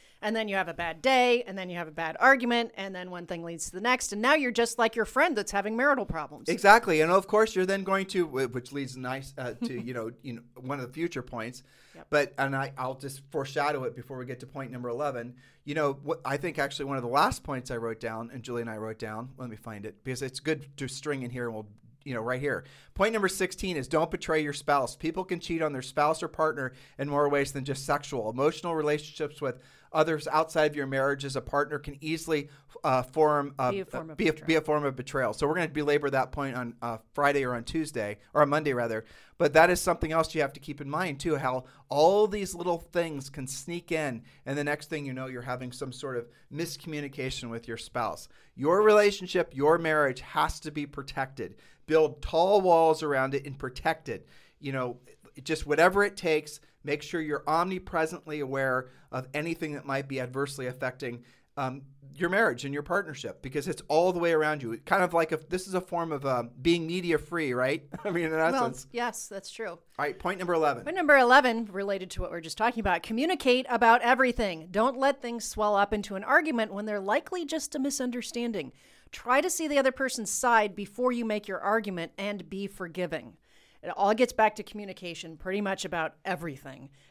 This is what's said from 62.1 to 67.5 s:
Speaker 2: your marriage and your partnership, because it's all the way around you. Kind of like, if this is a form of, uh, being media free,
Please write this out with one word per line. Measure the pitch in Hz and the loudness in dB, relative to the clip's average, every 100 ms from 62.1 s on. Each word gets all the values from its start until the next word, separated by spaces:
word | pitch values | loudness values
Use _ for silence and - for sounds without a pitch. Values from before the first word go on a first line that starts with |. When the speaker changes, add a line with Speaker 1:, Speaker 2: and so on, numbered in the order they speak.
| - | -4
Speaker 2:
your | 175 | 0
marriage | 190 220 123 | 2 2 0
and | 139 | -4
your | 143 | -6
partnership, | 143 180 175 143 113 - | -2 -2 -2 -8 -10 -10
because | 131 147 151 | -8 -4 -4
it's | 151 - | -6 0
all | 151 180 | 4 4
the | 180 | 4
way | 170 | 4
around | 160 151 151 | 4 4 0
you. | 120 113 - | -4 -6 2
Kind | 196 | 4
of | 180 | 4
like, | 165 160 | 4 2
if | 160 - | 0 -4
this | 185 185 | -6 -4
is | |
a | 185 | -4
form | 175 175 165 | -2 -4 -2
of, | 147 139 | -2 0
uh, | 127 123 139 | 0 -2 -2
being | 139 170 160 | 2 2 2
media | 175 175 156 | -2 2 0
free, | 143 170 151 | 0 -2 0